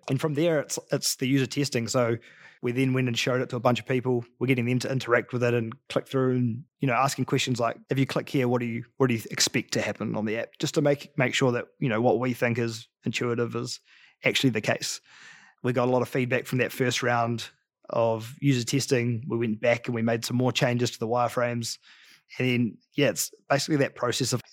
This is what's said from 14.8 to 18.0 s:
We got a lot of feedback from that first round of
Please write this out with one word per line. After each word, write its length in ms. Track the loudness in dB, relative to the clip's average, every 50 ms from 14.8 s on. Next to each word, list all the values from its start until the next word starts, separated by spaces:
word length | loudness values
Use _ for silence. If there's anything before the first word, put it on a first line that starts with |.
| -4 -6 -8 -10 -12 _ -20 -20 -20 -20 -20 -20 -20 -20 _ _ -4
We 80 | -2 0
got 160 | 2 2 2
a 20 |
lot 120 | 2 2 0
of 60 | 0
feedback 380 | 0 -2 0 0 0 -2 -2
from 120 | -2 0 0
that 120 | 0 0
first 320 | 0 0 0 0 0 0 0
round 460 | 0 2 2 0 0 -2 -4 -6 -10 -16 _ _ _ _ _ _ -6
of 460 | -2 0